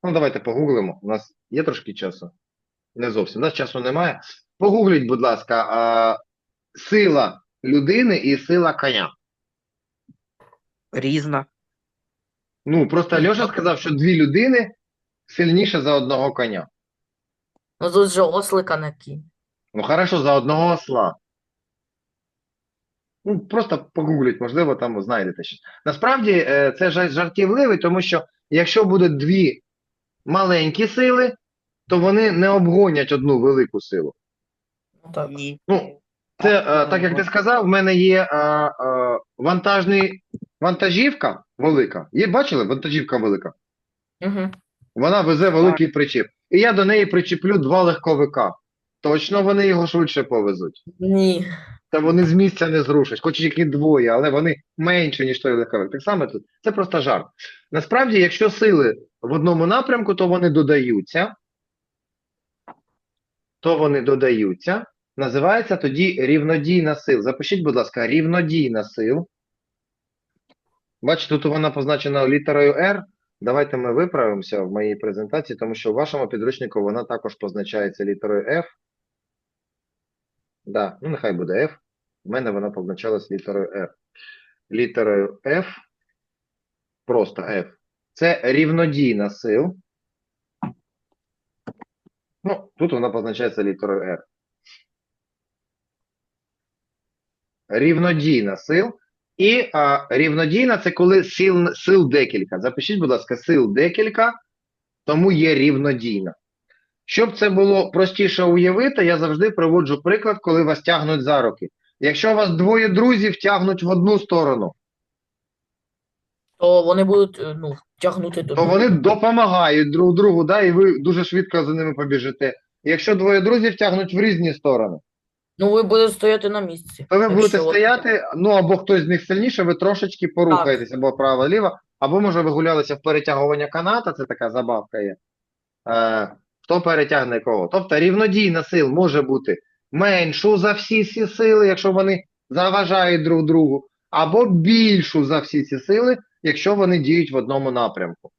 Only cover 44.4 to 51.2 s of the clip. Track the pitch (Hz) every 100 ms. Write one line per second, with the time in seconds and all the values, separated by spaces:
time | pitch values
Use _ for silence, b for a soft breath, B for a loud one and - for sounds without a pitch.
44.4 | 190 185 _ _ _ - 139 202 165 156
45.4 | 190 160 180 165 160 151 143 127 - _
46.4 | _ 180 233 202 196 214 202 185 180 175
47.4 | 185 202 135 180 180 165 - 147 143 143
48.4 | 104 - _ _ _ _ 151 151 151 202
49.4 | 196 202 196 175 170 170 156 - 131 120
50.4 | 104 95 87 - - - 185 196